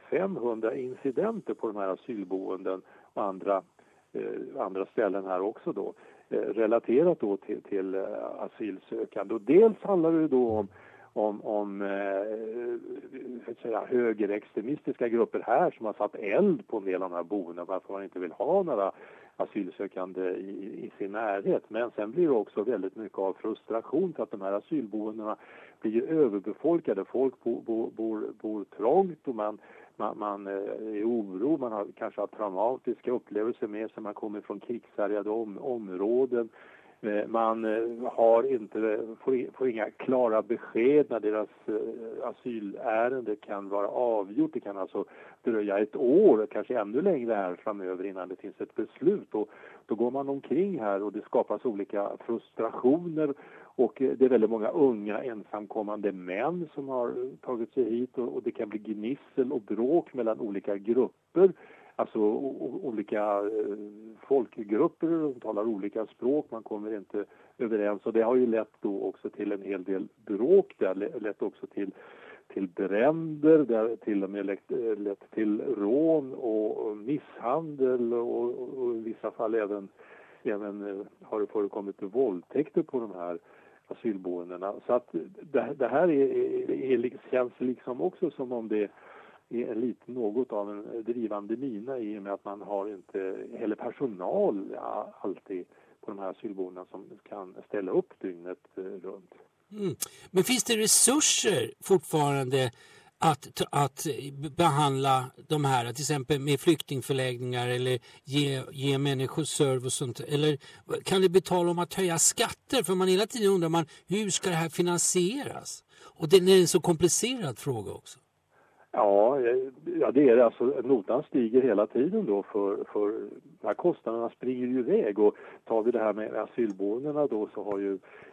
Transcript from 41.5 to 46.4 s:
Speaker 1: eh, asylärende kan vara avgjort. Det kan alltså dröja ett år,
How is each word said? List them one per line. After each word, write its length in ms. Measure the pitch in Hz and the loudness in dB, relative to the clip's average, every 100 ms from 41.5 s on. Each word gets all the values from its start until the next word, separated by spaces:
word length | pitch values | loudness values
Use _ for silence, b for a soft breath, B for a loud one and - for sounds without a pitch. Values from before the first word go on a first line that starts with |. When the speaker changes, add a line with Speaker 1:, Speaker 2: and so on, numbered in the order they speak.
| - - | -8 -6
Speaker 1:
eh, 640 | 107 117 113 113 113 120 | -4 -4 -8 -10 -8 -8
asylärende 1080 | 110 127 113 101 - 131 110 120 131 113 107 | -8 -8 -6 -6 -6 -2 0 0 0 -4 -6
kan 340 | - 101 98 | -6 -10 -4
vara 180 | 98 101 | -2 -2
avgjort. 640 | 123 120 110 95 110 156 | 0 0 0 -2 -2 -2
Det 60 | 127 | -2
kan 180 | 107 98 | -8 -6
alltså 280 | 92 101 95 B B B | -6 -6 -8 B B B
dröja 360 | - 110 104 98 | -2 -2 0 0
ett 160 | 107 - | 0 0
år, 520 | 123 156 208 110 | 4 8 8 6